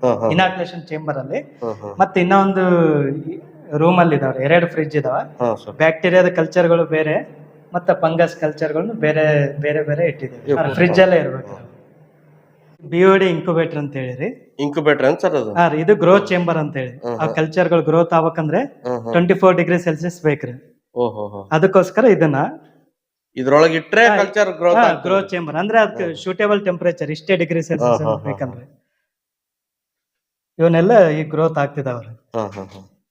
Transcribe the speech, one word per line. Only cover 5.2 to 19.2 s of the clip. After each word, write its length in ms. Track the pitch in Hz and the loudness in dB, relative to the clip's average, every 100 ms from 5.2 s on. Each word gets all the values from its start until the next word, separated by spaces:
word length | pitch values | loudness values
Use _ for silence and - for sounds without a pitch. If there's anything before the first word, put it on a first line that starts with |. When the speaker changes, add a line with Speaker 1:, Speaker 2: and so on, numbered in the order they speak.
| 240 - | -6 -4
Speaker 1:
ಹಾ, 180 | 123 107 | -4 -4
ಸರ್. 200 | - 101 | -8 0
Speaker 2:
ಬ್ಯಾಕ್ಟೀರಿಯಾದ 520 | 160 160 185 180 180 | 0 2 2 4 4
ಕಲ್ಚರ್‌ಗಳು 580 | 175 160 180 170 170 156 | 2 -2 2 2 2 2
ಬೇರೆ, 600 | 156 156 139 - - - - _ | 0 0 -2 -4 -18 -20 -20 _
ಮತ್ತೆ 280 | 175 - 160 | -8 -2 0
ಫಂಗಸ್ 380 | 160 165 165 - | 0 2 0 0
ಕಲ್ಚರ್‌ಗಳನ್ನು 540 | 156 151 156 151 190 | -6 -4 -4 -2 -4
ಬೇರೆ, 640 | 226 151 151 151 147 139 - | -2 0 2 2 2 0 -2
ಬೇರೆ 220 | 147 151 | -4 -2
ಬೇರೆ 240 | 147 147 170 | -2 -2 -2
ಇಟ್ಟಿದ್ದೀವಿ. 340 | 143 127 123 - | -2 -10 -12 -4
Speaker 1:
ಇವು 280 | 143 151 131 | -2 0 0
Speaker 2:
ಫ್ರಿಡ್ಜ್ 240 | 175 180 | 2 4
ಅಲ್ಲೇ 200 | 185 175 | 4 4
ಇರ್ಬೇಕು. 280 | 139 131 104 | 0 -8 -12
Speaker 1:
ಹಾ. 200 | 98 - - _ _ _ _ _ _ _ _ _ _ 151 | -18 -20 -20 _ _ _ _ _ _ _ _ _ _ -6
Speaker 2:
ಬಿ 160 | 170 185 | 2 4
ಓ 120 | 190 | 6
ಡಿ 80 | 185 | 2
ಇನ್ಕ್ಯುಬೇಟರ್ 520 | 165 151 165 156 151 | 0 -2 -2 -2 -4
ಅಂತ 180 | 147 139 | -8 -8
ಹೇಳಿರಿ. 600 | 127 123 170 - _ _ | -10 -8 -8 -10 _ _
Speaker 1:
ಇನ್ಕ್ಯುಬೇಟರ್ 460 | 143 147 151 147 131 | -6 -2 0 2 2
ಏನ್ 120 | 170 | 0
ಸರ್ 180 | 185 - | -2 -2
ಅದು? 180 | 110 | -4
Speaker 2:
ಹಾ 140 | 104 170 | 0 0
ರೀ, 140 | 151 | 2
ಇದು 140 | 160 208 | 2 2
ಗ್ರೋತ್ 320 | 170 196 196 | 6 4 4
ಚೇಂಬರ್ 300 | 185 170 160 | -2 0 -2
ಅಂತ 200 | 151 143 | -2 -6
ಹೇಳಿ. 140 | 127 | -8
Speaker 1:
ಹಾ, 220 | 123 120 | -10 -8
Speaker 2:
ಆ 120 | 117 156 | -4 -4
Speaker 1:
ಹಾ. 80 | |
Speaker 2:
ಕಲ್ಚರ್‌ಗಳು 480 | - 160 160 170 170 | -2 -2 0 2 2
ಗ್ರೋತ್ 320 | 160 156 170 | 2 2 2
ಆಗ್ಬೇಕಂದ್ರೆ 460 | 170 160 160 156 165 | 2 0 -2 -2 -2
Speaker 1:
ಹಾ, 400 | 285 - 123 123 | -4 -8 -8 -6
ಹಾ. 120 | 113 | -2
Speaker 2:
ಟ್ವೆಂಟಿ 220 | 143 | 0